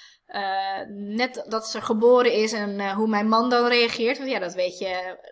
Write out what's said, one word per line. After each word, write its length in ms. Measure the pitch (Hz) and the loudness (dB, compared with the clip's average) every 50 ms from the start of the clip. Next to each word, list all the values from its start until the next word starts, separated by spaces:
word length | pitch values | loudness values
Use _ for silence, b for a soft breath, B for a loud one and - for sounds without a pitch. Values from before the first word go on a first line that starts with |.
| B B B B B | B B B B B
eh, 540 | - 202 202 196 190 196 190 196 196 196 196 - 208 | -10 -8 -6 -4 -2 -2 -2 -2 -4 -6 -8 -8 -10
net 560 | 202 202 202 202 214 233 254 247 247 220 - | -12 -12 -10 -6 -2 -2 -2 -2 -4 -10 -10
dat 200 | 214 226 220 214 | -6 -6 -6 -6
ze 140 | - - 214 | -6 -8 -6
geboren 520 | - - 226 214 233 240 247 247 247 240 175 | -2 -2 0 4 6 6 8 8 6 4 4
is 200 | 214 214 220 233 | 2 0 0 -2
en, 260 | 214 208 202 196 202 | -4 -4 -4 -4 -4
eh, 140 | 202 196 196 | -2 -2 0
hoe 140 | 208 220 | 0 0
mijn 200 | 220 214 208 214 | 2 2 2 2
man 220 | 220 226 226 240 254 | 4 4 4 4 4
dan 180 | 247 240 240 | 2 2 4
reageert. 500 | 240 247 240 233 233 233 240 226 233 277 | 4 4 4 2 2 0 0 0 0 0
Want 120 | 269 269 269 | -2 -4 -4
ja, 100 | 247 196 | -4 -4
dat 140 | 185 170 190 | -4 -4 -4
weet 240 | 185 180 180 180 | -2 -2 -2 -4
je, 400 | - 196 185 185 185 185 185 175 - - - | -6 -6 -6 -6 -6 -8 -8 -12 -14 -18 -20